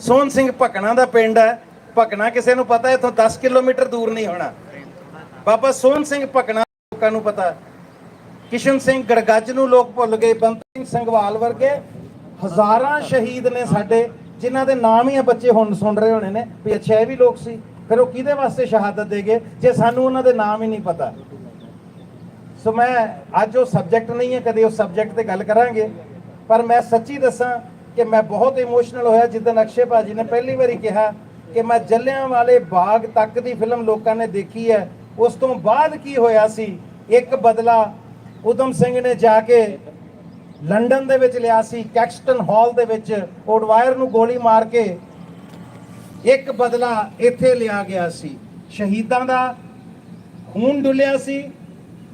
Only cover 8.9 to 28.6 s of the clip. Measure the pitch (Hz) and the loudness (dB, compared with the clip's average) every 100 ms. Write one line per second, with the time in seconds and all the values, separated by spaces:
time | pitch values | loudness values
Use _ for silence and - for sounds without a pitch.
8.9 | 262 220 233 220 220 226 262 262 247 233 | 0 2 2 4 2 2 -2 4 4 4
9.9 | 214 226 220 226 226 226 226 - 262 247 | -2 -2 2 2 2 0 -2 -14 -16 -6
10.9 | 240 226 226 202 214 233 214 269 285 - | -6 0 0 0 -2 -4 0 -2 -2 -8
11.9 | - - - - - 190 170 208 226 269 | -20 -20 -20 -20 -12 -4 0 4 4 2
12.9 | 294 - 262 226 247 247 247 233 208 208 | -2 -2 -2 -2 -4 -4 -4 -2 -2 2
13.9 | 226 233 - - - 247 269 269 262 226 | 0 0 -6 -20 -8 -4 -2 0 2 4
14.9 | 226 254 269 247 226 240 226 214 202 214 | 4 2 2 0 2 4 4 2 0 -2
15.9 | 208 220 220 196 214 233 - 214 208 - | 0 0 0 -2 -6 -8 -10 -6 -4 0
16.9 | 220 233 254 247 - 233 226 - - - | 0 0 2 2 2 -12 -14 -16 -14 -2
17.9 | 233 247 247 269 285 247 254 247 220 202 | 2 2 0 -4 -2 -2 -2 0 0 0
18.9 | 202 202 208 196 226 226 - 247 226 233 | -4 -6 -4 0 -2 -2 -2 0 2 0
19.9 | 247 262 262 254 233 208 214 220 214 175 | 2 0 2 2 2 0 -2 -4 -6 -6
20.9 | 165 123 - - - - - - - - | -6 -6 -10 -20 -20 -20 -20 -20 -20 -20
21.9 | - - - - - - - 226 226 247 | -20 -20 -20 -20 -20 -20 -6 -4 0 0
22.9 | 247 214 - - 175 220 254 247 208 170 | 0 -2 -6 -4 -2 0 0 0 -2 0
23.9 | 226 226 240 247 254 233 220 220 220 196 | -2 -2 -4 -4 -2 -2 2 0 0 -4
24.9 | 185 214 226 220 190 208 214 247 220 214 | -4 -2 -2 -2 -6 0 2 2 0 -4
25.9 | - - - - - - 220 233 240 233 | -8 -20 -20 -20 -12 0 2 4 0 2
26.9 | 226 226 277 254 - 247 240 - - - | -2 -2 -2 -2 0 -4 -4 -10 -20 -10
27.9 | 233 220 220 - 208 254 262 | -4 2 2 0 0 0 0